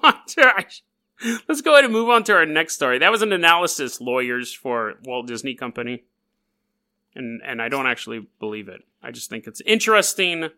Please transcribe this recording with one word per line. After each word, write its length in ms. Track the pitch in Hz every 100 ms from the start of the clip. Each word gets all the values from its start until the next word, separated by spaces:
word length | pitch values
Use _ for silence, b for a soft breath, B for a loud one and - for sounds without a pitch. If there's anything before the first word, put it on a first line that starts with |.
on 220 | 320 - -
to 160 | -
our, 220 | 262 196 - - _ _ _ _ 233 233 -
let's 120 | 302
go 120 | 311
ahead 120 | 294 262
and 80 |
move 160 | 220 233
on 140 | 240 214
to 80 |
our 120 | 196 160
next 300 | 156 160 -
story. 240 | 135 127
That 120 | 165
was 120 | 220
an 100 | 214
analysis, 640 | 190 170 170 175 - 131 -
lawyers 540 | 123 127 123 123 120
for 420 | - 135 120 110 -
Walt 240 | - 123 120
Disney 280 | 117 135 120
Company. 480 | 123 117 120 123 _ _ _ _ _ _ _ _ _ _ _ -
And, 260 | 123 117
and 180 | 139 120
I 80 | 117
don't 180 | 139 131
actually 400 | 117 - 117 104 _
believe 280 | 110 107 98
it. 160 | 92 _ _
I 100 | 120
just 180 | 120 -
think 180 | 113 113
it's 140 | -
interesting. 880 | - 226 226 214 - - 185 170 160